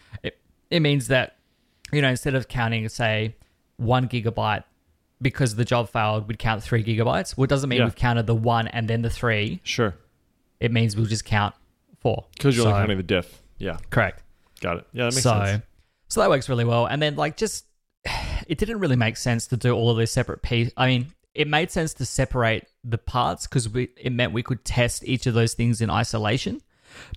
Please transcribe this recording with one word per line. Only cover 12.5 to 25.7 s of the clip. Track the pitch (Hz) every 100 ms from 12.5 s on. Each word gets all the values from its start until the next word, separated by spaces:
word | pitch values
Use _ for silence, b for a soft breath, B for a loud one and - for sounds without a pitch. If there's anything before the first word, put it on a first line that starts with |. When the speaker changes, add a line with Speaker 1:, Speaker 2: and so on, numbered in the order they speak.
Speaker 2:
you're | 120 113
only | 101
Speaker 1:
So |
Speaker 2:
counting | 101 95
the |
diff. | 90 92 - - _ -
Yeah. | 98 80 -
Speaker 1:
Correct. | 131 95 - - _ _ -
Speaker 2:
Got | 92 85
it. | -
Yeah, | 120
that | 120
makes | 127
Speaker 1:
So, | 123 107
Speaker 2:
sense. | 98 104 - _ _ _ -
Speaker 1:
so | -
that | 196
works | 143 127
really | 120 117
well. | 117
And | 117 143
then, | 151 147
like, | 151 -
just, | 220 - - _ _ _
<sighs> | - - - - -
it | 143
didn't | 196 220
really | 165 123
make | 113 113
sense | 127 117 -
to | 123
do | 123
all | 113 117
of | 113
those | 113
separate | - - -
pieces. | - 120 117 -
I | 127
mean, | 127 131 - _
it | - 151
made | 151 160
sense | 185 160
to | -
separate | 127 - 131 127 113 113 - _
the | 120 110
parts | - 123 127 - -
'cause | 135 113
we, | 123 123 -
it | 127
meant | 120 123
we | 110
could | - 127 -
test | - 120 - -
each | 127 131
of |
those | 113 117
things | - 117